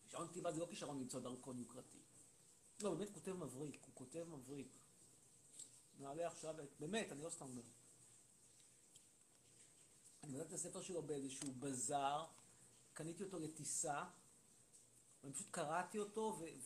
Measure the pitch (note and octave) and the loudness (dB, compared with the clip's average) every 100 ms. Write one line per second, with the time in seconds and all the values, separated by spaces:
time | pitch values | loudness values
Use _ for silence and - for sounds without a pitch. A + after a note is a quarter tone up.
0 | - - E3+ F3 E3+ D#3 E3+ G#3 C#3+ C#3 | -8 -4 -2 2 2 4 2 0 0 0
1 | B2+ C3 B2 B2+ C3+ B2 A2+ B2+ - - | 0 0 0 -2 -2 -4 -4 -6 -10 -14
2 | - - - - - - - - G#3 E3 | -18 -20 -20 -20 -20 -20 -16 0 4 4
3 | G#3 F#3 F#3+ F#3 C#3+ B2+ D3+ - - - | 2 -2 -2 -2 -2 -2 -4 -4 -12 -12
4 | B2+ E3 E3+ D3 B2 C#3+ - - - - | -6 -4 -4 -6 -4 -4 -6 -10 -20 -20
5 | - - - - - - - - - C#3 | -20 -20 -20 -20 -16 -12 -12 -14 -18 -8
6 | C#3 D3+ E3+ - D#3 D#3 C#3 - D3+ A3 | -4 2 2 0 -2 -4 -6 -4 2 4
7 | - C#3+ E3 - C#3 B2 A#2+ - - - | 2 0 -4 -4 -4 -6 -8 -14 -20 -20
8 | - - - - - - - - - - | -20 -20 -20 -20 -20 -20 -20 -20 -20 -20
9 | - - - - - - - - - - | -20 -20 -20 -20 -20 -20 -20 -20 -20 -20
10 | - - D3+ C3 D#3 C#3+ F3+ F#3+ F#3+ E3+ | -20 -12 -4 -2 -2 -2 -2 -2 0 0
11 | D3 C#3+ C3+ - C#3+ B2 C#3 B2 C3+ C#3+ | 2 2 0 0 0 2 2 2 4 6
12 | C#3 D3 E3 - - - - - - - | 6 6 2 -6 -18 -20 -20 -20 -10 -4
13 | D#3+ E3+ F#3+ F3+ D3+ D#3 C#3 - E3 C#3+ | -2 0 0 0 0 -2 0 2 4 4
14 | F#3 - - - - - - - - - | 0 -6 -18 -20 -20 -20 -20 -20 -20 -20
15 | - - C#3 C3+ - F3+ D3+ E3 F3+ G#3+ | -20 -10 -6 -4 0 2 6 6 4 2
16 | G#3 A3 A3 D#3 D#3+ C3+ | 2 4 2 2 -2 -4